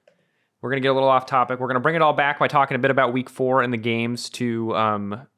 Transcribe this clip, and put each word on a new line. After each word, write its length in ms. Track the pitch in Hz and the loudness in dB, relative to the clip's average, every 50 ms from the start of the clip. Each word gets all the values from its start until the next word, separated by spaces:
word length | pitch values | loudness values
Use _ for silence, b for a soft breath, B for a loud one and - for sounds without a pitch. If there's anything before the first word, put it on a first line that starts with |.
| _ _ _ _ _ _ _ _ _ _ _ _ | _ _ _ _ _ _ _ _ _ _ _ _
We're 80 | - 123 | -8 -4
gonna 100 | 131 139 | -2 0
get 80 | 127 139 | 2 2
a 40 | 135 | 2
little 160 | 135 135 135 | 4 4 4
off 160 | 131 127 127 | 4 4 2
topic. 340 | - 139 131 123 - 127 123 | 0 0 0 0 0 -2 -4
We're 100 | 127 123 | -4 -2
gonna 120 | 127 127 | -2 0
bring 140 | 123 151 160 | 0 0 2
it 80 | 170 160 | 2 2
all 100 | 151 147 | 2 2
back 260 | 139 147 143 147 - | 2 0 0 0 0
by 100 | 147 123 | 0 2
talking 260 | 139 147 135 131 139 | 2 2 2 2 0
a 40 | 127 | 0
bit 120 | 123 135 | 0 2
about 240 | 135 135 131 120 120 | 2 2 2 2 0
week 160 | 131 127 - | -2 -4 -6
four 320 | - - 131 127 127 131 123 | -6 -4 -2 0 2 2 2
and 100 | 123 123 | 0 -2
the 60 | 113 | -4
games 500 | 110 120 117 117 117 117 120 120 - - | -2 -2 -2 -2 -2 -4 -4 -6 -10 -10
to, 460 | - - 123 120 117 113 113 110 104 | -8 -6 -6 -4 -4 -4 -4 -4 -2
um, 500 | 90 110 107 107 104 101 101 104 117 135 - _ | 0 0 0 -2 -2 -4 -6 -10 -10 -14 -18 _